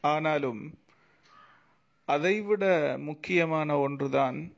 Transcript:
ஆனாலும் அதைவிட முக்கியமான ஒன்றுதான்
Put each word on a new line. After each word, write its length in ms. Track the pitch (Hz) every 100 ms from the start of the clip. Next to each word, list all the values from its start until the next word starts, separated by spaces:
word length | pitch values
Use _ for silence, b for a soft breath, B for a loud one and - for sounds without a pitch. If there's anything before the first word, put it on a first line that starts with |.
ஆனாலும் 760 | 147 151 156 151 139 110 - - _ b b b b b b b b b _ _ -
அதைவிட 880 | 143 170 214 202 208 196 170 143 131
முக்கியமான 760 | 147 151 - 180 165 156 151 143
ஒன்றுதான் 760 | 139 139 139 135 135 139 170